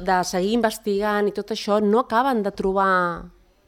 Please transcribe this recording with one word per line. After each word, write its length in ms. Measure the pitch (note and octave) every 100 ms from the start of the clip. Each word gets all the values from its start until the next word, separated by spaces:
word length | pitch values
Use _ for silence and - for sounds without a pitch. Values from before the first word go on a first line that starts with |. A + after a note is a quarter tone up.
de 200 | F#3 F#3
seguir 300 | F3 F#3 G3
investigant 760 | A#3 A3 A3 G#3+ G3 G#3+ G#3 G#3
i 40 |
tot 200 | G3+ G3+
això, 280 | A3 G#3+ G#3
no 180 | G#3 A3
acaben 440 | B3 A3+ C4+ A#3
de 80 | G3
trobar, 720 | G3+ G3 F#3+ F#3+ F#3 F3 E3+ F3 _ _ _